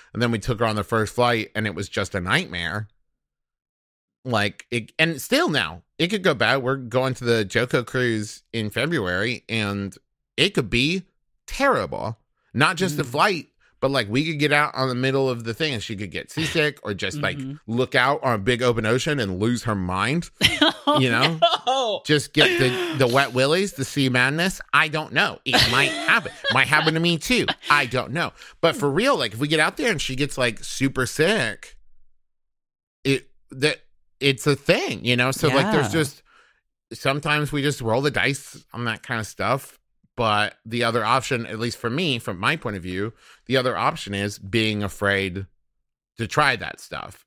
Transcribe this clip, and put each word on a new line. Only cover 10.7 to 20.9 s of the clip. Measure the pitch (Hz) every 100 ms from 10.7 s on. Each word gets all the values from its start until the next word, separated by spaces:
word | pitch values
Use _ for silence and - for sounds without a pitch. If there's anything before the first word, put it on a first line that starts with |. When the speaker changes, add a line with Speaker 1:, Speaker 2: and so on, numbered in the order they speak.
Speaker 1:
be | 120 139 185 - _ _ _ -
terrible. | - 277 175 87 50 - 117 _ _ _
Not | 110 156 175
just | 180 151
the |
Speaker 2:
Mm. | 139
Speaker 1:
flight, | 143 202 170 - _ _ _
but, | 131
like, | 139 104
we | 117 156
could | 156
get | 147
out | 147 147
on | - 131
the |
middle | 123 131 135 135
of | 120
the | 113
thing | 110 156
and | 120
she | - 101
could | 101
get | 80 -
seasick | - 156 165 151 135
or | -
just, | 98 95 147
like, | 104 90
Speaker 2:
Mm-hmm. | 135 147 -
Speaker 1:
look | 117 127 131
out | 127 147
on | 135
a | 110
big | 98 123
open | 123 113 110
ocean | 123 156 147
and | 101 92
lose | 110 120
her | 120
mind, | 104 90 92 107 160 - -
Speaker 2:
<laughs> | - 302 302 -
Oh, | -